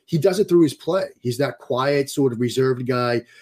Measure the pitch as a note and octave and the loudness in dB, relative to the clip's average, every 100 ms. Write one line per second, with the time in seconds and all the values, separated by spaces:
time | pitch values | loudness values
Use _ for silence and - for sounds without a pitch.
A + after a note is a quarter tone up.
0 | - E3 F#3 F#3+ G3+ F3 D3+ - - F#3 | -6 0 0 0 2 4 4 0 -4 -4
1 | F#3+ - A#2+ A#2 C3+ - - B2 C#3 C#3+ | -4 -8 -6 -2 -4 -4 -6 -2 0 0
2 | C#3 - C#3 A2+ B2 A#2+ C3 B2+ B2 B2 | 0 0 0 0 -2 0 0 0 -2 -2
3 | B2 A#2+ - - | 0 -2 -4 -18